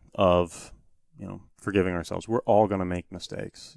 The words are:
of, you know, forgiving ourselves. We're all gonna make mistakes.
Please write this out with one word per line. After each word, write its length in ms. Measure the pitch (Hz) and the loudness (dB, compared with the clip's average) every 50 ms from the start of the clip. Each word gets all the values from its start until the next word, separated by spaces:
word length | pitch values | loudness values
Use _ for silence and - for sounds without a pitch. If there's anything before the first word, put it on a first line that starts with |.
| - _ - | -20 _ -2
of, 580 | - 101 90 87 90 87 82 - - - - - - _ _ _ _ _ _ _ - | 2 4 4 4 4 2 0 -4 -14 -18 -20 -20 -20 _ _ _ _ _ _ _ -16
you 80 | 101 | -14
know, 140 | 95 98 95 - _ _ | -14 -14 -16 -18 _ _
forgiving 380 | _ - 107 98 101 90 92 90 | _ -8 -2 0 2 2 2 0
ourselves. 340 | 87 82 - 90 90 - - | -4 -4 -6 -8 -8 -4 -4
We're 120 | 113 - - | -4 -2 0
all 240 | - 107 104 110 | 2 4 4 4
gonna 180 | 95 101 95 92 | 2 0 -2 -2
make 260 | 90 90 87 - _ | -4 -4 -6 -8 _
mistakes. 680 | 92 87 - - 98 95 - - - - - - - | -14 -16 -14 -12 -12 -10 -12 -12 -14 -18 -20 -20 -20